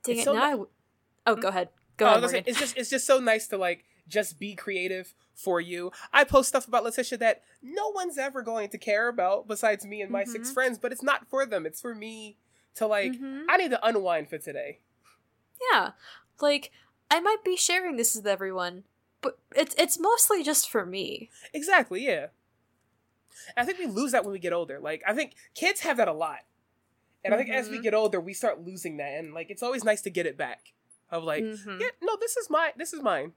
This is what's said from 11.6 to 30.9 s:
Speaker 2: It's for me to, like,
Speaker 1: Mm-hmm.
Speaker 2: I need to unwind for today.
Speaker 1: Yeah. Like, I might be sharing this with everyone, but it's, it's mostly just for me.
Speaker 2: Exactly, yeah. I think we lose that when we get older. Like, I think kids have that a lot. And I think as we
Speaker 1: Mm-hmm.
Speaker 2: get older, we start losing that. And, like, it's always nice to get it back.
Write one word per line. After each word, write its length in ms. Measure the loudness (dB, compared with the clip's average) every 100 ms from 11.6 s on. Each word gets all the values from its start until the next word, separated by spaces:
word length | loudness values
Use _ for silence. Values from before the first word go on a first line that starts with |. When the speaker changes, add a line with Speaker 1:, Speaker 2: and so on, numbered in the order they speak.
| -4
Speaker 2:
It's 160 | -8
for 140 | -10 -10
me 420 | -12 -12 -16 _ _ _ _ -4
to, 100 | 0
like, 280 | 2 0
Speaker 1:
Mm-hmm. 320 | -4 -8 -6 4
Speaker 2:
I 80 | 4
need 140 | 4
to 140 | 2 2
unwind 440 | 2 2 0 -2
for 80 | -10
today. 440 | -8 -8 -10 -12 _ _ _ _ _ _ _ -6 2
Speaker 1:
Yeah. 200 | 4 2 -6 -20 -20 _ _
Like, 320 | 2 2 -2 _ _ _ _
I 100 | 2
might 220 | 4 2
be 120 | 0 0
sharing 380 | 2 2 0 0
this 180 | 0 0
with 120 | -2
everyone, 560 | -2 -2 -4 -4 -6 -20 _ _ _
but 180 | -8 -8 _ 0
it's, 180 | 2 2
it's 200 | 2 4
mostly 440 | 2 4 4 4
just 260 | 2 2 2
for 160 | -2 -2
me. 460 | -6 -6 -8 -14 -20 -12
Speaker 2:
Exactly, 520 | -8 4 4 4 -2 -2
yeah. 220 | -2 -4 _ _ _ _ _ _ _ _ _ _ -20 -8 -2
I 80 | -2
think 140 | -2
we 80 | -4
lose 240 | -2 0
that 120 | 0 0
when 80 |
we 60 | -6
get 140 | -4
older. 260 | -2 -4 -8
Like, 220 | -8 -4 -2
I 60 | -2
think 180 | -4 -8 -20 -2
kids 240 | 0 0
have 160 | 0 2
that 100 | 2
a 40 |
lot. 280 | 2 -4 -6 _ _ _ _ _ _ _ _
And 100 | 0
I 40 | 2
think 120 | 2
as 200 | -2 -2
we 60 | -2
Speaker 1:
Mm-hmm. 60 |
Speaker 2:
get 100 | 2 4
older, 240 | 2 0
we 140 | -4
start 300 | -2 -2 -2
losing 340 | -10 -10 -10 -6
that. 200 | -6 -8
And, 160 | -10
like, 160 | -12 -12
it's 140 | -6
always 200 | -4 0
nice 180 | 0 0
to 80 | 0
get 140 | -2 -2
it 100 | -4
back. 360 | -6 -8 _ _ _